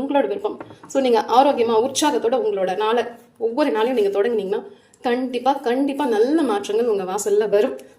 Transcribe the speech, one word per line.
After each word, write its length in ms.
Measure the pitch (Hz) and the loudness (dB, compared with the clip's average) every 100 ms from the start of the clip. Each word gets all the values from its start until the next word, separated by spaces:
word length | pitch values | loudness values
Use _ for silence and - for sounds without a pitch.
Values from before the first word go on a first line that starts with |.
உங்களோட 220 | 277 277 202 | 0 0 0
விருப்பம். 240 | 202 208 - - - - | -2 -6 -8 -16 -20 -4
So, 100 | 269 254 | 0 2
நீங்க 160 | 220 - 247 | 2 4 4
ஆரோக்கியமா, 400 | 285 240 233 220 262 | 4 2 2 2 0
உற்சாகத்தோட 520 | - 302 226 226 247 | 0 0 0 0 0
உங்களோட 300 | 214 196 185 185 | -2 -2 -2 0
நாளை, 200 | 214 233 233 - - - 226 | 0 0 -2 -10 -20 -6 -4
ஒவ்வொரு 240 | 247 285 220 | 0 0 2
நாளையும் 200 | 240 240 | 0 0
நீங்க 120 | 196 202 | 0 0
தொடங்குனீங்கன்னா 440 | 240 220 190 220 - - _ _ 254 | 0 0 -2 -6 -8 -20 _ _ -4
கண்டிப்பா, 460 | 247 254 240 262 277 240 | -2 -2 -2 0 0 -2
கண்டிப்பா 380 | 254 277 277 277 208 | 0 -2 -2 -2 2
நல்ல 220 | 247 320 254 | 2 2 0
மாற்றங்கள் 400 | 202 202 214 247 | -2 -2 -2 0
உங்க 120 | 196 180 | -2 -2
வாசல்ல 400 | 208 208 208 214 202 | -4 0 0 2 2
வரும். 200 | 247 - - | 2 -2 -16